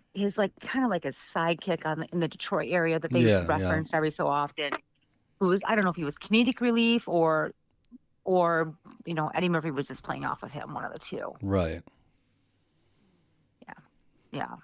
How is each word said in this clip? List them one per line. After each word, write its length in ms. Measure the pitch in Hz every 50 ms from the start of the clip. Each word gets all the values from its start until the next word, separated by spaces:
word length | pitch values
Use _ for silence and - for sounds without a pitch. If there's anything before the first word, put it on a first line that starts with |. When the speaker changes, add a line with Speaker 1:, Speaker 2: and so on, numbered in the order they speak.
| _ _ -
Speaker 1:
he's 240 | 196 196 202 -
like, 200 | - 202 180 - -
kinda 260 | - - - 269 262
like 160 | 233 190 165 -
a 60 | 135
sidekick 760 | 131 - - - - 180 165 170 175 - - 196 170 160 -
on 140 | 156 156 156
the, 80 | 160 - -
in 80 | 175
the 80 | 165 151
Detroit 400 | - - - - 202 156 156 120
area 260 | 175 175 165 165 160
that 140 | 160 160 156
they 80 | 127 123
Speaker 2:
Yeah, 200 | 120 110 101 92
yeah. 40 | 85
Speaker 1:
referenced 460 | 85 151 - 95 - 160 160 156 - -
every 160 | 156 156 156
so 160 | - - 151
often. 440 | 143 143 143 147 147 - - 147 143 - - _ _ _ _ _ _ _ _ _ _ _ -
Who 80 | 196 180
was, 120 | 185 196 -
I 100 | - 226
don't 80 | 214 196
know 60 | 180
if 80 | 165
he 80 | 180 156
was 100 | 143 -
comedic 460 | - - - 208 226 247 254 233 -
relief 480 | 240 240 233 233 233 233 233 233 - -
or, 420 | 175 170 165 160 156 156 156 - - _ _ _ _ _ _ _ - - _ _ _ _ -
or, 500 | 190 190 180 175 170 170 160 165 160 156 - - - - - -
you 100 | 170 170
know, 160 | 156 151 - -
Eddie 140 | 160 - 175
Murphy 200 | 170 160 147 165
was 180 | 135 139 139 -
just 120 | 131 - -
playing 200 | - 131 135 139
off 200 | 127 - - -
of 100 | 123 127
him, 200 | 147 - - -
one 120 | 123 -
of 80 | - -
the 60 | -
two. 340 | - - - - - - - -
Speaker 2:
Right. 400 | - 98 98 95 85 80 80 76 - - _ _ _ _ _ _ _ _ _ _ _ _ _ _ _ _ _ _ _ _ _ _ _ _ _ _ _ _ _ _ _ _ _ - -
Speaker 1:
Yeah. 60 | - - - - _ _ _ _ _ _ _ _ -
Yeah. 240 | - 143 - - - -